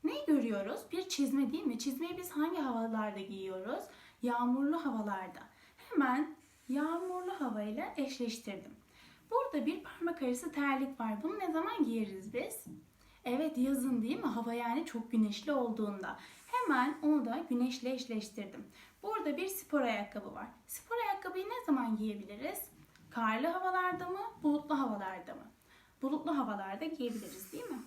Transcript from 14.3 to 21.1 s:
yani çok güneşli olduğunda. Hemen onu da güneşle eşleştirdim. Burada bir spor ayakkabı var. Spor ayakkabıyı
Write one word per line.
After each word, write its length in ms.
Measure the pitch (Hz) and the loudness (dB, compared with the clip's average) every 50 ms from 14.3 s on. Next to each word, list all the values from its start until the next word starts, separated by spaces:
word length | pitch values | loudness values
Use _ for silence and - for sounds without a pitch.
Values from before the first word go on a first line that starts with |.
| 208 233 226 233 233 | 0 0 -2 -2 -2
yani 320 | 240 240 240 240 285 330 | 0 0 0 0 0 0
çok 260 | - - 233 220 - | -2 -4 -6 -6 0
güneşli 400 | - 220 220 208 208 - - 311 | 4 4 4 4 2 -4 -2 0
olduğunda. 680 | 294 269 247 226 220 214 214 208 202 190 185 185 - - - - - - - - | 2 2 2 2 0 0 -2 -2 -2 -4 -6 -8 -8 -10 -12 -18 -20 -20 -10 -2
Hemen 500 | - 494 508 370 285 247 247 285 302 - | 0 2 4 4 4 4 4 4 2 2
onu 240 | - 294 302 294 226 | 4 4 6 6 4
da 200 | 226 233 302 339 - | 2 -2 -2 -2 0
güneşle 440 | 247 240 247 254 247 - - 254 262 | 2 2 2 2 0 -2 -2 -2 -2
eşleştirdim. 720 | 254 - - 226 214 208 - - - 202 190 - - 208 - - - - - - _ - | -2 -2 -2 -4 -4 -4 -4 -8 -10 -10 -10 -10 -12 -14 -16 -18 -20 -20 -20 -20 _ -6
Burada 340 | 415 440 - - 302 277 349 | -4 -2 0 0 0 0 0
bir 100 | 370 381 | -2 -4
spor 340 | - - - - - 285 | -4 -6 -6 0 2 2
ayakkabı 520 | 254 233 220 202 208 - - 208 - - - | 4 4 2 0 -4 -4 -6 -8 -8 -8 -10
var. 140 | - - - - - _ - | -10 -12 -12 -14 -20 _ -12
Spor 280 | - - - - 466 | -12 -12 -6 -4 -2
ayakkabıyı 500 | 480 466 415 | 0 0 0